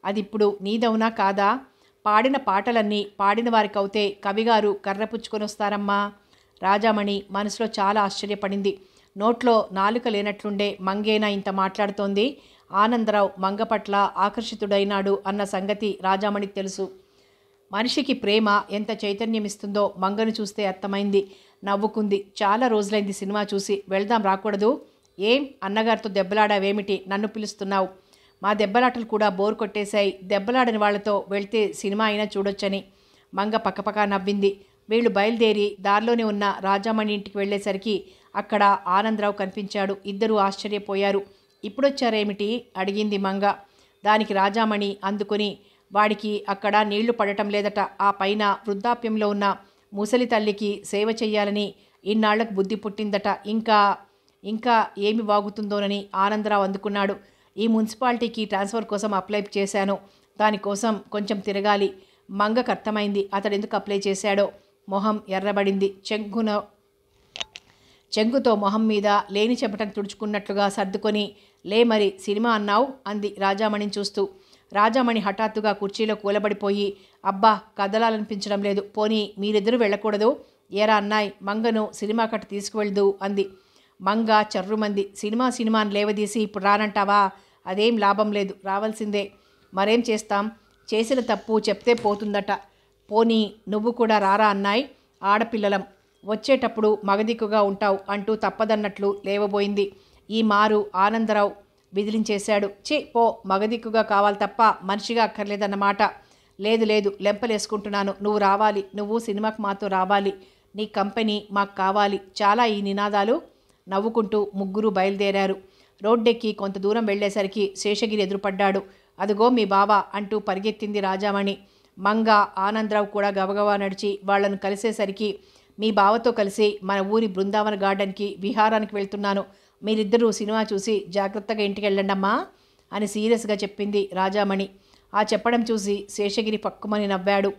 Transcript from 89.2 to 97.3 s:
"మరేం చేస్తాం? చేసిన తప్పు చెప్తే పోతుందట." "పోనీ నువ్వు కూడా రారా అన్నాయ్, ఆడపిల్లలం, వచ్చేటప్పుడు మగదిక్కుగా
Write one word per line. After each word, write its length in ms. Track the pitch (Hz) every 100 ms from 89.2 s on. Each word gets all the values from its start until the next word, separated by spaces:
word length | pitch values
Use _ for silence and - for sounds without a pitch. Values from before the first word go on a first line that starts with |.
| 202 - _ _ _
"మరేం 300 | 185 202 233 240
చేస్తాం? 420 | 214 214 202 214 220 _ _ -
చేసిన 260 | 220 226 262
తప్పు 400 | 226 208 - 220
చెప్తే 340 | 220 196 -
పోతుందట." 580 | 233 214 202 214 202 196 196 - _ _ _ _
"పోనీ 420 | 214 226 226 208 - -
నువ్వు 220 | 208 220
కూడా 280 | 233 220 214
రారా 280 | 196 202 214
అన్నాయ్, 360 | 196 202 214 277 - _ _
ఆడపిల్లలం, 600 | 190 208 220 226 202 196 196 _ _ _ 190
వచ్చేటప్పుడు 720 | 214 - 262 240 - 214 214 196
మగదిక్కుగా 560 | 202 214